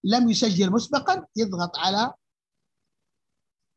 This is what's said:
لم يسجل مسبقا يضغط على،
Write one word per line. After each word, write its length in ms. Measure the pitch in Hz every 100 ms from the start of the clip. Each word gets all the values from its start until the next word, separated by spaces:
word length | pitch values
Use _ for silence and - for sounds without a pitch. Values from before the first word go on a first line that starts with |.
لم 260 | 190 233 240
يسجل 420 | 220 226 180 190
مسبقا 540 | 220 233 277 277 370 - -
يضغط 420 | 220 180 175 156
على، 360 | 175 196 247 - _ _ _ _ _ _ _ _ _ _ _ _ _ _ _